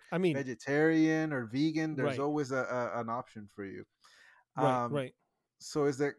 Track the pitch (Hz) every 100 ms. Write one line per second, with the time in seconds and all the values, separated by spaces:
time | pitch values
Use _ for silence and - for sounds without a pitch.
0 | - 170 185 143 131 117 - 143 160 160
1 | 160 160 156 139 113 127 160 156 160 156
2 | 143 131 143 151 127 135 113 123 117 110
3 | 117 117 - 110 104 - 98 101 101 _
4 | - - - - _ - 135 127 120 143
5 | 131 - _ _ _ _ - 156 143 131
6 | 143